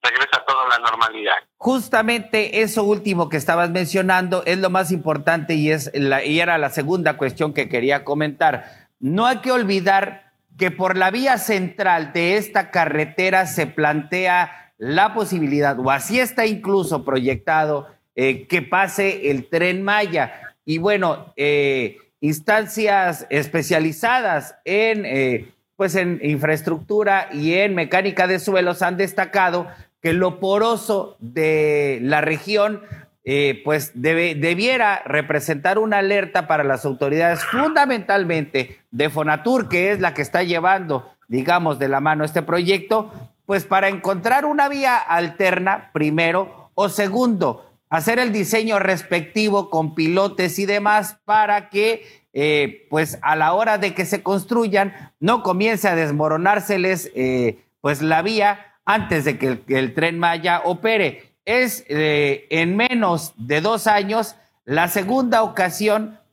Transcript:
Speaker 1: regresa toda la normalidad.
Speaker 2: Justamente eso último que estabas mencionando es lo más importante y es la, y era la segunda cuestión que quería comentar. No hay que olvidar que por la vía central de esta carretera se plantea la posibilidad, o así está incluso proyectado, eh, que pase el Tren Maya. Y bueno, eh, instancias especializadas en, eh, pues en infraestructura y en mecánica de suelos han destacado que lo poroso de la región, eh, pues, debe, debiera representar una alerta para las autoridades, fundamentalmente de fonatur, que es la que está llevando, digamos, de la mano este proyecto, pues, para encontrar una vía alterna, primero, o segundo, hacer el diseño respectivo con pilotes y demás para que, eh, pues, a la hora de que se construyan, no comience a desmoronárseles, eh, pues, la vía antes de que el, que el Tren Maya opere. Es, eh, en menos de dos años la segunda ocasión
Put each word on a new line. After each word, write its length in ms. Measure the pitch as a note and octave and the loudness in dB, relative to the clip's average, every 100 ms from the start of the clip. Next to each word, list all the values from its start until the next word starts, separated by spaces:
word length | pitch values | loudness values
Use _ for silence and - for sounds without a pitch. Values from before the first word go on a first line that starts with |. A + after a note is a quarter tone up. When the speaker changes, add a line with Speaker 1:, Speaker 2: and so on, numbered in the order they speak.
Speaker 1:
regresa 400 | B2 B2 C#3 C#3 | 0 0 0 0
toda 220 | - C3 B2+ | 0 0 2
la 120 | A#2+ | 2
normalidad. 580 | A#2 A2+ A2+ A2 G#2 F2 - _ | 2 2 0 0 -2 -2 -4 _
Speaker 2:
Justamente 1040 | A#3 C4 - A3+ A3 A#3+ - G#3+ G#3 G3+ | 0 0 2 0 2 -2 -2 -2 0 0
eso 200 | A3 A3 | 0 0
último 460 | G3+ G#3 G#3 F3 D#3+ | 2 0 0 -2 0
que 80 | D#3 | -2
estabas 340 | - E3+ F3 | 0 2 2
mencionando 720 | F3 E3+ F#3+ F#3 F#3 F#3 F3+ - | 0 -2 0 2 2 2 -2 0
es 120 | F#3 | 0
lo 100 | F#3 | 0
más 220 | F#3 F3 | 0 0
importante 640 | F3+ D#3 D3 C#3+ E3 E3 | -2 -2 -2 0 0 0
y 160 | D#3+ D3+ | 0 2
es 220 | D#3 C3 | 0 -2
la, 300 | C#3+ C#3 C#3 | -2 0 0
y 160 | B2 D#3 | 2 0
era 180 | F3 E3 | 2 2
la 120 | C#3+ | 0
segunda 460 | D#3+ C#3+ F#3 D#3+ C#3+ | -2 -2 0 0 0
cuestión 380 | C3+ - D#3 | -4 -2 -4
que 140 | D3 A#2 | -2 -2
quería 340 | C3 B2+ C#3+ | 0 0 0
comentar. 640 | C#3 D3 D3+ C#3+ D#3+ C3 - - _ _ | -2 -2 -2 0 0 0 -8 -20 _ _
No 280 | C3 F3 A#3+ | -4 0 0
hay 120 | B3+ | 0
que 100 | B3+ | 0
olvidar 800 | B3+ G3+ G3 F#3 G3 G3 - _ _ _ - | 0 2 0 2 2 0 -8 _ _ _ -4
que 140 | F#3 | -4
por 260 | F3 F#3 F#3 | 0 -2 2
la 140 | F#3 | 2
vía 260 | A3 C4+ A#3+ | 2 0 0
central 760 | - G3+ F3+ - F#3+ E3+ D3+ | 0 -2 -2 -2 2 2 0
de 240 | E3+ E3+ G#3 | -2 0 0
esta 360 | G#3 G3+ F#3 | 0 -2 0
carretera 720 | F#3 D#3+ D3+ D3+ - F#3 F#3+ F3+ | 0 0 0 -2 0 2 2 0
se 220 | - C#3+ | -2 -4
plantea 1040 | - D3+ D3+ D3 F3+ F#3 F3+ E3+ - - _ | 0 0 0 -2 -2 2 2 0 -6 -20 _
la 380 | A2+ D#3 G#3 | -2 2 2
posibilidad, 640 | A3+ F#3+ F3 D3 D3 C#3+ B2+ | 0 -2 -2 0 2 2 0
o 100 | C3 | 0
así 260 | C3+ C3 A#3 | 0 0 -2
está 280 | A#3+ A#3+ A3+ | 0 0 -2
incluso 580 | G#3 F#3+ G3 E3+ D3+ | -2 0 0 0 -4
proyectado, 840 | D3 C3+ B2+ C3 - D#3 D3+ D3 C#3+ - _ - | -2 0 0 -2 0 0 0 -2 -6 -20 _ -2
eh, 320 | C3 C3 - | 0 -2 -2
que 120 | F3 | -4
pase 680 | - F#3 F#3+ F#3+ G3 E3+ C#3+ | 0 0 0 0 -2 -2 -2
el 180 | C#3 A#2+ | -2 -2
Tren 360 | E3 F3 F3+ | 0 0 0
Maya. 720 | G3 G#3 G#3 E3 B2+ - - _ | 0 0 0 -2 -4 -6 -20 _
Y 140 | - D#3+ | -6 -2
bueno, 540 | F3+ G#3 F3+ D3+ - - | 0 2 0 -2 -8 -4
eh, 640 | C#3+ D3 C#3 C3+ A2+ - _ _ | 0 2 2 0 -4 -8 _ _
instancias 1080 | D3 D#3 F#3 G#3+ G#3+ G#3+ G#3+ G3+ F3+ E3 - | -4 -2 0 0 0 -2 0 2 0 -2 -4
especializadas 1300 | D3 D3+ E3+ D#3+ E3 D#3+ D#3 A#3 B3+ A3 D#3 C3+ - | -4 -2 -4 0 0 0 -2 0 0 0 -2 -4 -14
en, 420 | - G3 A3+ A3 F#3+ | -4 0 2 0 -2
eh, 480 | C3+ C3 A#2+ - _ _ _ | 0 0 -2 -6 _ _ _
pues 180 | G3 | -2
en 240 | F3+ F3+ F3 | 0 0 -2
infraestructura 1040 | D3 D3 D3+ D#3 D#3 D#3+ - G#3 G3+ G3 F3 | -2 0 0 -2 -2 -6 -2 0 2 2 0
y 240 | C#3+ D3+ | -4 0
en 220 | F3 G3+ F#3 | 2 2 0
mecánica 500 | D3+ F3+ G3 F#3+ F#3 | 0 0 0 0 0
de 140 | F#3 | 0
suelos 420 | D#3+ F#3+ F3+ F3 | 0 0 0 0
han 140 | F3+ F3+ | -2 0
destacado 720 | F#3+ F#3+ F#3 G3+ F#3 F3 E3 - - _ | -2 -2 -2 0 2 0 -6 -14 -20 _
que 100 | E3 | -2
lo 280 | E3+ F#3 F3+ | 0 0 -2
poroso 760 | F#3+ G3+ A3+ A#3 - G3 - - | 0 2 2 0 -2 -2 -2 -12
de 800 | A#2 C#3+ D#3 D#3 D3+ D3 C#3+ B2+ | -10 -2 0 2 2 2 0 -2
la 180 | B2+ D3+ | 0 0
región, 600 | D#3 D#3 F#3+ G#3 G#3 G#3 - - - _ | 0 -2 -2 2 2 0 -12 -18 -18 _
eh, 380 | - C#3 C#3+ C#3 | -4 0 0 0
pues, 280 | D3 D3+ - | -2 -2 -2
debe, 400 | B2 C#3 E3 E3+ | -4 0 2 0
debiera 680 | D3+ D#3+ F3 A#3 B3+ G#3+ G3 | 0 -2 0 0 2 2 0
representar 760 | - D3+ D3+ D3 - D3+ F3+ G3+ | -2 -2 0 -2 -2 -2 0 2
una 200 | A3 G3+ | 2 2
alerta 500 | G3 G3+ F#3 F#3 D#3 | 2 0 0 -2 0
para 160 | D#3 | 0
las 200 | C#3+ C3 | 2 0
autoridades, 600 | C#3+ C3 C#3 D3+ E3+ E3+ | -2 -2 -2 2 2 0
fundamentalmente 1400 | - A#3 D4+ D#4 C#4 A#3+ F#3 G3+ F3 E3 D3 C3+ B2 - _ | -2 -2 0 2 2 0 0 0 0 -2 -2 -4 -4 -10 _
de 180 | A#2 D3+ | -2 -2
fonatur, 580 | D3+ D3+ D#3 A3+ C4 G3+ | 0 0 0 2 0 2
que 240 | F3 F#3 | 0 0
es 80 | G3+ | 0
la 120 | F3+ | -2
que 100 | D3+ | -2
está 200 | C#3+ E3+ | -2 0
llevando, 720 | F3+ E3+ F3 F#3+ F3 C3+ A#2 _ _ | 0 0 2 2 0 -4 -6 _ _
digamos, 500 | A#2+ C3+ F3 E3 C#3 | -4 2 2 2 -2
de 100 | C#3 | 0
la 120 | C3+ | 0
mano 240 | D3+ D3+ | 0 0
este 180 | D3+ D#3+ | 0 -4
proyecto, 680 | D#3 E3+ F3 F#3+ G3 A3 G#3+ - - _ - | -2 -2 0 0 2 -2 -2 -12 -20 _ -4
pues, 180 | G3 | -4
para 240 | F#3 F#3+ G3 | 0 2 2
encontrar 560 | G3 F#3+ G3 F#3+ C4 | 0 -4 -2 0 2
una 240 | D4 D4 C#4 | 2 0 0
vía 300 | C#4+ C4 A#3 | 0 0 0
alterna, 920 | - E3+ E3+ D#3+ F#3+ F3+ F#3 G#3 - | 0 0 -2 0 0 2 0 -2 -4
primero, 800 | D#3+ D3+ D#3 E3 F3 G3 - - | -2 0 2 2 0 -2 -10 -12
o 140 | - G3+ | -2 -2
segundo, 840 | - G3+ G#3 B3+ G#3 D3+ A2+ - _ _ | 0 0 2 0 2 0 -2 -12 _ _
hacer 300 | D#3+ D#3+ A#3+ | -2 0 0
el 140 | B3 | 0
diseño 480 | G#3 D#3+ A3 A3 G#3 | 0 0 0 0 0
respectivo 920 | G3 F3+ - F3 D#3 - G#3+ G3+ F#3+ | 0 -2 -2 -4 -2 0 2 0 0
con 240 | D#3+ D#3+ | -2 -2
pilotes 640 | D#3 D#3+ F3+ G3 G3 F3+ F3 | 0 0 2 0 0 -2 -2
y 80 | G3 | -2
demás 540 | G3+ G#3 G#3+ G#3 - | 0 2 2 0 -12
para 440 | - G#3+ G#3 G#3 G3+ | 0 2 2 0 -2
que, 580 | G3 G#3+ A3 - - _ | 0 0 0 -8 -20 _
eh, 560 | C3+ D3 D3+ C#3 - _ | -2 2 2 0 -4 _
pues, 280 | D3+ D#3 B2 | -2 -2 -2
a 140 | C#3 D#3 | 0 2
la 160 | D#3 | 2
hora 260 | F#3 A3+ G#3+ | 2 2 0
de 160 | F#3+ | -2
que 100 | F3 | -4
se 200 | F#3 G3+ | -4 -4
construyan, 880 | F#3 G3 F#3+ A#3 A3+ G3 G3 - D3 _ | -2 -2 0 0 2 2 0 -4 -20 _
no 240 | E3 A#3 | 0 2
comience 420 | G#3+ F3+ G#3+ G#3+ G3+ | 0 0 2 2 2
a 80 | |
desmoronárseles, 1160 | E3 D#3 D3 D3+ D#3 F3+ G#3 F#3+ G3 F3+ F#3 - | 2 0 0 0 2 2 2 0 0 0 -2 -4
eh, 480 | - B2+ B2+ A#2+ G#2+ _ _ | -4 0 2 0 -2 _ _
pues, 220 | C#3 C#3+ | -2 0
la 200 | D#3 D#3+ | 2 2
vía 560 | F3+ A3 G3+ G3+ - _ | 2 2 0 0 -10 _
antes 400 | - G#3+ G3 E3 | -2 0 0 0
de 140 | C#3+ B2 | 0 0
que 80 | C3+ | -2
el, 140 | A#2+ | -2
que 180 | - C3+ | -2 0
el 160 | C3 | 0
Tren 240 | A#2+ E3 E3+ | 0 -2 0
Maya 440 | E3+ E3+ F3 F3 | 0 0 0 0
opere. 720 | E3+ E3+ A3 A3 E3+ - - _ | 0 -2 0 2 0 -4 -20 _
Es, 400 | - A#3+ B3+ - - | -2 0 0 -4 -6
eh, 580 | D3 D#3 D3 C#3+ C#3 - | -2 0 2 0 -2 -2
en 260 | D#3+ E3+ G3 | 0 0 2
menos 560 | B3 A#3+ G3+ E3 - - | 0 2 0 0 -6 -12
de 240 | A#2+ D3 | -2 0
dos 260 | F3 A3+ A3 | 0 0 2
años 500 | G#3 G3 A3 A3 - _ _ | 2 2 -2 -4 -10 _ _
la 240 | - D3 F3 | -4 0 0
segunda 540 | G3+ F#3+ B3+ B3+ A3+ | -2 0 0 2 2
ocasión 760 | A3 - F3+ F3+ G#3 G#3 G#3+ - _ | 0 0 -2 0 0 0 -2 -12 _